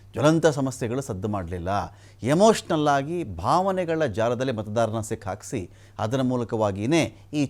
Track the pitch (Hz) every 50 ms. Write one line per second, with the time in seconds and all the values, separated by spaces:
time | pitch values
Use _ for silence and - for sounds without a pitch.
0 | - - - 101 127 151 160 165 170 165 147 143 135 131 127 - 131 107 117 135
1 | 135 - 104 92 98 107 104 98 87 82 92 87 82 92 101 101 - - - -
2 | - - - - - 117 147 175 208 226 208 - - - 180 156 151 147 143 139
3 | 135 147 170 175 165 110 92 82 87 113 147 170 190 196 190 185 180 165 160 160
4 | 160 135 95 110 110 117 123 113 131 135 123 104 104 107 104 117 117 110 107 113
5 | 107 - 113 110 - 98 92 101 - - - 120 87 - - - - - - -
6 | 104 113 127 131 131 127 127 123 117 - 123 110 107 104 98 98 104 120 165 165
7 | 143 - - - - - - 151 143 131